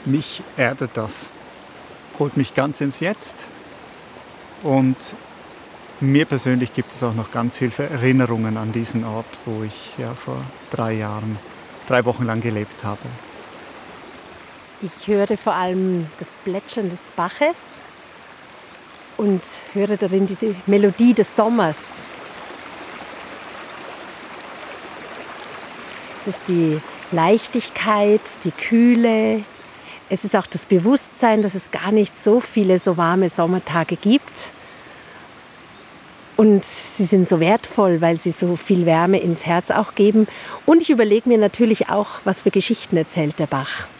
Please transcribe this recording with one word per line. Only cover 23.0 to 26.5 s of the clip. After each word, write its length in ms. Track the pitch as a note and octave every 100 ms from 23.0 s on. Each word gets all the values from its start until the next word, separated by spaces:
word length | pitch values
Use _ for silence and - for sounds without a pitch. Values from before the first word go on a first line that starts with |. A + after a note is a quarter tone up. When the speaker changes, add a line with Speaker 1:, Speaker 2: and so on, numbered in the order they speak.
| - - - - - - - - - - - - - - - - - - - - - - - - - - - - - - - -
Speaker 2:
Es 60 | -
ist 120 | F#3
die 320 | -